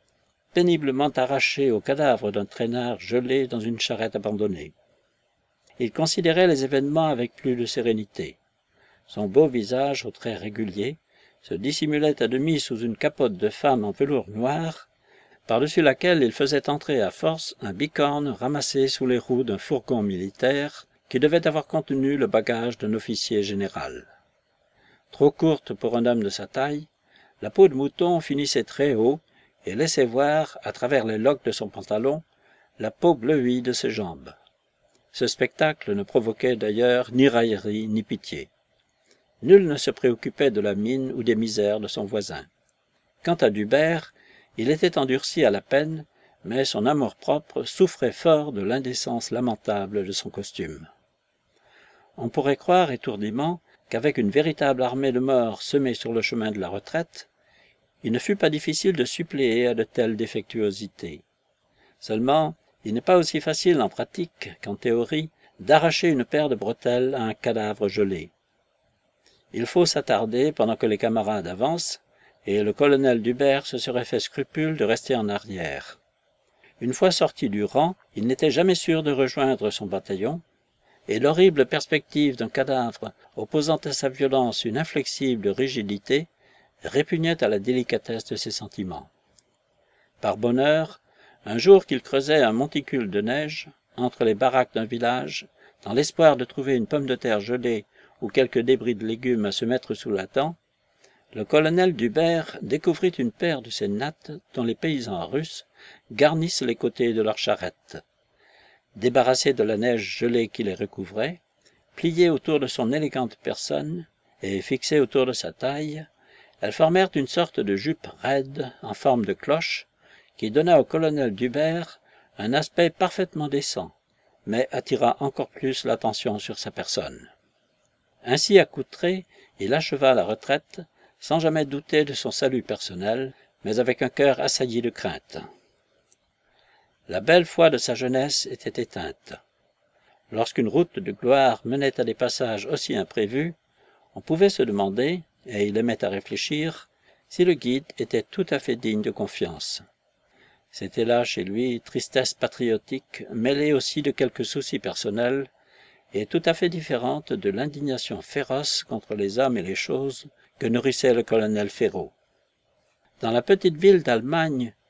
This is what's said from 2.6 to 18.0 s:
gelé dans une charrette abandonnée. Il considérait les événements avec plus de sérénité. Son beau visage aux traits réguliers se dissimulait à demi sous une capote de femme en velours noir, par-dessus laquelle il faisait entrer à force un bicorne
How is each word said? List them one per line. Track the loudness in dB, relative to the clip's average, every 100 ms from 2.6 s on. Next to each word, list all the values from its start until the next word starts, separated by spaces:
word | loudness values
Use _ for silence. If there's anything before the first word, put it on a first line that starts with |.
| -2 -2 -4 -6
gelé | -2 -2 2 0 0
dans | -2
une | -4 -4
charrette | -4 -4 -4 -4
abandonnée. | -4 -2 -2 -4 -12 -18 _ _ _ _ _ _ _ _ _ -6
Il | -4
considérait | -2 -2 2 2 4 4
les | 4
événements | 2 0 2 2 0
avec | 0 -4 -4
plus | -2 -2
de | -2
sérénité. | -2 0 0 -4 -10 -12 -12 _ _ _ _ _ _ -14
Son | -6 0
beau | 4 4
visage | 2 -2 -2 -2 -4 -8
aux |
traits | -10 -8 -8
réguliers | -8 -6 -6 -4 -6 -8 _ _ _ _
se | -10
dissimulait | -6 -4 -2 -2 2 2 2
à | 0
demi | 0 0 0
sous | -2 -4
une | -4 -2
capote | -2 0 -2 0
de | -4
femme | 0 0 2 0
en |
velours | -2 -2 -2 -4
noir, | -4 -2 -2 -4 -8 -16 _ _ _ _ _ -2
par-dessus | 0 2 4
laquelle | 4 4 2 4
il | 2
faisait | 2 0 0 -2
entrer | -4 -2 0
à | 0
force | 0 -2 -2 -6 -10
un | -10
bicorne | -6 -4 0